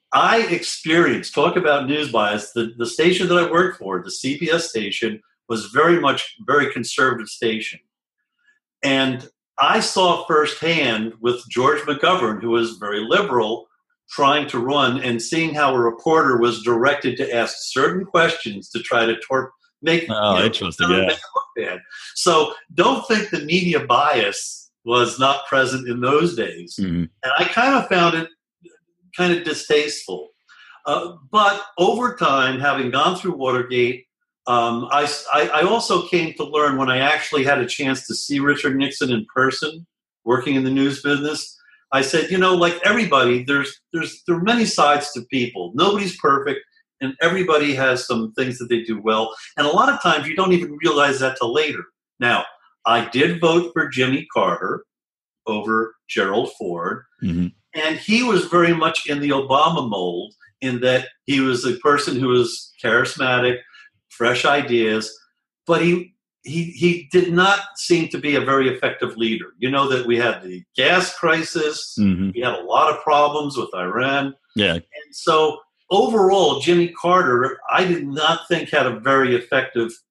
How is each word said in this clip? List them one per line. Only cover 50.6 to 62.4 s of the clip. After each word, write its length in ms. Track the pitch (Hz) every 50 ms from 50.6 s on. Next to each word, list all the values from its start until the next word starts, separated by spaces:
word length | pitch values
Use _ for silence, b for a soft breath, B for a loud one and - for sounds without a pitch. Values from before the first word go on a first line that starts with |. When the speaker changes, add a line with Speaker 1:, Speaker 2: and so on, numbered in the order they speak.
| - 147 147 147 160
Speaker 1:
realize 360 | 160 147 143 143 143 135 127
that 180 | 131 127 120
till 160 | - 123 113 123
later." 300 | 151 156 147 - - 87 - _ _ _ _ _ -
Now, 260 | 123 120 113 101 - - b b b b b b -
I 200 | 110 117 117 113 -
did 320 | - 127 147 170 175 165
vote 300 | 170 165 165 175 175 - -
for 140 | 165 147 139
Jimmy 380 | 127 127 127 127 135 156 - - -
Carter 500 | 113 98 92 - - 92 95 - - - _ _ _ _ _ _ _ _ _ _ _ _
over 480 | 113 107 107 104 110 110 110 113 110 - _ _ -
Gerald 420 | - 107 98 98 98 113 135 - -
Ford, 460 | - 110 90 87 85 87 95 104 - - _ _ _ -
Speaker 2:
Mm-hmm. 240 | 95 82 87 87 87 - _ _ _ - 156
Speaker 1:
and 180 | 156 160 156
he 260 | - - - 220 233 254
was 220 | 247 208 175 -
very 280 | - 170 175 170 170 165
much 340 | 160 160 160 156 - -
in 120 | 151 143 143
the 100 | 143 143
Obama 580 | 143 139 135 127 131 143 156 170 170 151 131 117
mold 440 | 104 95 92 90 87 87 - - - b b b b _
in 180 | 135 131 123 120
that 280 | 123 127 127 127 - - - _ _
he 140 | - 143 135
was 260 | 135 131 127 117 139
a 120 | 127 117
person 420 | - - 147 143 139 - - 127 123
who 100 | 135 123
was 440 | 123 123